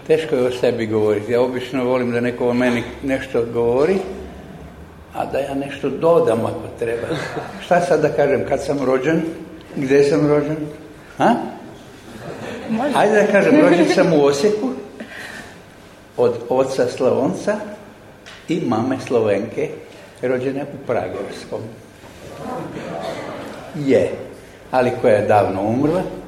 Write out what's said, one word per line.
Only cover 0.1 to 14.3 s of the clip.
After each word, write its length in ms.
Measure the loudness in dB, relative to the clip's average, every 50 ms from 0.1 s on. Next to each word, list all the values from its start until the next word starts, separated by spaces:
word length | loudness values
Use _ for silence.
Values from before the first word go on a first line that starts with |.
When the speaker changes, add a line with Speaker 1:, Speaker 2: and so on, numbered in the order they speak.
| 2 2 2 0 0
Speaker 1:
je 120 | 2 2 0
o 40 |
sebi 340 | 0 0 0 0 0 0 -2 0
govoriti. 440 | 0 2 4 4 2 2 0 0
Ja 100 | 2 2
obično 420 | 2 2 0 -6 -6 -4 -4 -2 0
volim 280 | 2 2 2 0 0
da 80 | 0 0
neko 260 | 0 -2 -2 0 0 0
o 40 | 2
meni 300 | 2 2 2 2 0 -4 -6 -10 -8
nešto 400 | -4 -4 -2 -2 -4 -2 -2 -2 -2
govori, 520 | 0 -2 0 0 2 2 2 2 2 2 0 -2 -6 -10 -12 -12 -14 -14 -16 -18 -18 -18 -18 -18 -18 -18 -20 -20 -20 -20 -20 -20 -14
a 140 | -6 -6 -6
da 140 | -4 -2 -4
ja 140 | -4 -2 -4
nešto 340 | -6 -6 -8 -10 -6 -6 -4
dodam 560 | -4 0 2 4 6 6 4 4 2 0 0
ako 220 | -4 -4 -6 -10 -12 -8
treba. 320 | -6 -4 -4 -4 -4 -4 -4 -6 -6 -6 -8 -8 -10 -10 -10 -14 -14
Šta 220 | 0 2 2 2
sad 200 | 4 2 2 2
da 80 | 2 2
kažem, 360 | 2 2 2 2 2 0 0
kad 180 | 0 -2 -2 0
sam 160 | -2 -2 -2
rođen, 420 | 0 2 2 2 2 2 0 0 0 -2 -8 -10 -14 -16 -16 -18 -18 -12 -6
gde 300 | -4 0 4 4 6 6
sam 240 | 6 4 2 4 4
rođen? 300 | 2 2 2 0 -4 -4 -6 -8 -10 -14 -18 -20 -20 -20 -20 -20 -4
Ha? 200 | 2 2 2 2 2 -2 -8 -10 -14 -16 -18 -18 -20 -20 -20 -20 -20 -20 -18 -18 -16 -14 -14 -12 -12 -12 -12 -12 -12 -8 -6
Speaker 2:
Može. 240 | -4 -2 -2 0 2
Speaker 1:
Ajde 280 | 4 4 4 6 4
da 60 | 4 4
kažem, 320 | 4 4 6 6 6 8
rođen 240 | 8 8 6 6 4 4
sam 260 | 4 4 4 4 6
u 100 | 6 6
Osijeku, 460 | 4